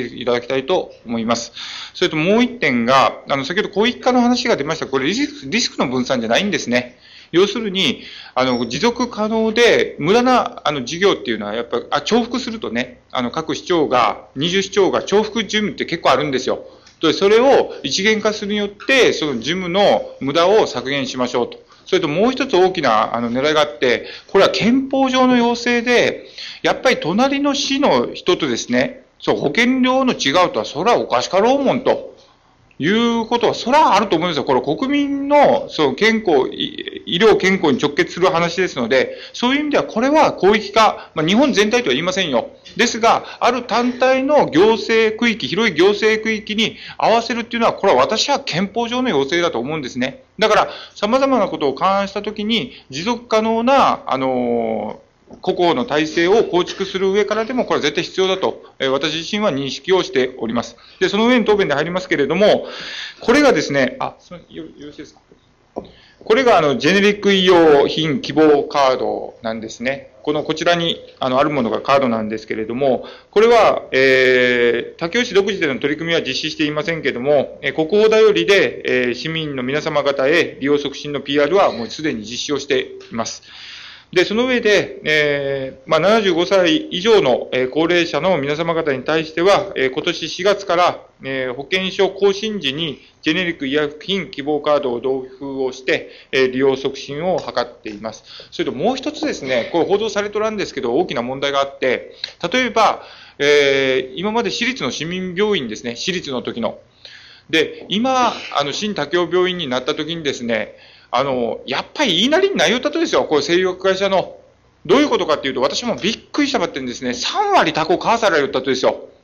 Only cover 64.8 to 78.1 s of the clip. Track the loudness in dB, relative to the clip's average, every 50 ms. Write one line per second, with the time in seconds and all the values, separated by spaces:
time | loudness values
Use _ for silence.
64.8 | -18 -18 -18 -18 -18 -20 -20 _ _ _ _ _ _ _ _ _ _ _ -14 -14
65.8 | -14 -14 -16 -20 -20 -20 _ -8 -2 0 2 2 4 4 4 4 4 2 0 2
66.8 | 2 2 4 4 4 4 2 2 2 2 2 4 4 6 6 6 8 8 8 6
67.8 | 6 4 0 -2 -2 -2 -2 -4 -4 -2 2 4 6 6 6 4 2 0 0 2
68.8 | 2 2 2 2 0 -4 -4 -6 -8 -10 -12 -10 -8 -8 -8 -8 -8 -12 -12 -8
69.8 | -6 -6 -6 -6 -8 -16 _ -10 -6 -4 -4 -2 -2 -4 -4 -2 0 0 2 2
70.8 | 0 -2 -4 -6 -10 -18 -12 -6 -4 -2 0 2 0 0 0 -2 -2 -2 -2 -4
71.8 | 0 2 2 2 2 2 -2 -2 -4 -4 -6 -8 -8 -8 -6 -6 -6 -6 -4 -2
72.8 | 0 0 0 0 -2 -8 -18 -20 -12 _ 2 4 6 6 6 6 6 4 2 0
73.8 | -2 -2 2 4 4 6 6 6 6 4 4 4 4 4 4 4 4 2 2 0
74.8 | -2 -6 -8 -6 -6 -2 -2 -2 -2 0 2 2 2 2 0 -2 -2 -2 -2 -2
75.8 | -2 -4 -4 -4 -4 -2 -2 -2 -2 -2 -4 -4 -6 -6 -4 -2 -2 -2 -2 -4
76.8 | -4 -4 -4 -4 -2 -4 -4 -2 0 2 2 2 2 0 -4 -8 -8 -6 -2 -2
77.8 | -2 2 2 4 4 4